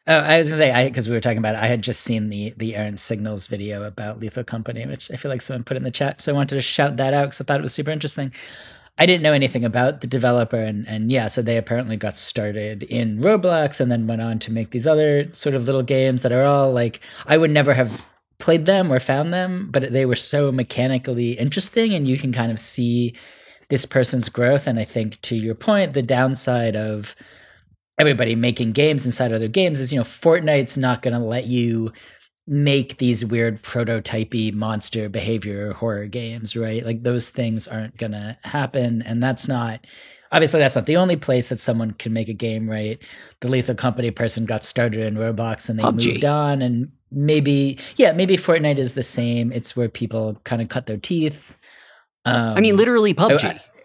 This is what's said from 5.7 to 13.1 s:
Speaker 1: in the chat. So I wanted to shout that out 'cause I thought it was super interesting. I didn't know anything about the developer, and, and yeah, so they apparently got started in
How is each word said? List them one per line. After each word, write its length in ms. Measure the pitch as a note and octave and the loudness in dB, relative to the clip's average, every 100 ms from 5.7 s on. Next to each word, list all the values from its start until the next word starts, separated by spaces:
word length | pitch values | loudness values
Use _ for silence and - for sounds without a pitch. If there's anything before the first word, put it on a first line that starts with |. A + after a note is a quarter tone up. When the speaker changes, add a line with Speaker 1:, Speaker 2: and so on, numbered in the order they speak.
| C3 | -6
Speaker 1:
in 60 | |
the 80 | C3+ | -4
chat. 300 | - C#3 - | -2 -4 -2
So 100 | - | -2
I 40 | C#3+ | 0
wanted 200 | C3+ C#3 | 0 -2
to 60 | |
shout 340 | B2+ - C#3+ B2 | -2 0 0 2
that 160 | C3+ | 0
out 140 | C#3+ C#3+ | 2 0
'cause 120 | - | -4
I 20 | |
thought 160 | - C#3 | -2 -2
it 40 | |
was 100 | D3 | -2
super 180 | - D3 | -4 -4
interesting. 400 | D#3 D3+ - C3+ - - - - - _ - | -4 -6 -6 -8 -8 -18 -18 -20 -20 _ 4
I 80 | F3 | 6
didn't 160 | F3+ | 6
know 120 | D3+ | 4
anything 300 | D3 C3+ B2+ A#2 | 4 2 0 0
about 360 | A#2+ B2+ C#3+ | 2 2 0
the 60 | B2 | -4
developer, 500 | C3 B2 A#2+ A2+ A#2 | 0 2 4 2 0
and, 280 | A2 G#2 A2 | -2 -4 -6
and 240 | A2 A2 | -4 0
yeah, 160 | C3 A2 | 0 0
so 140 | - | -2
they 160 | A2+ A#2 | 0 0
apparently 400 | - A#2 B2 A2 | 0 -2 -2 -4
got 200 | G#2+ - | -6 -6
started 640 | - - G#2 G#2 G#2 G#2+ | -8 -4 -4 -4 -6 -8
in 360 | - A#2 A2+ | -6 -2 -2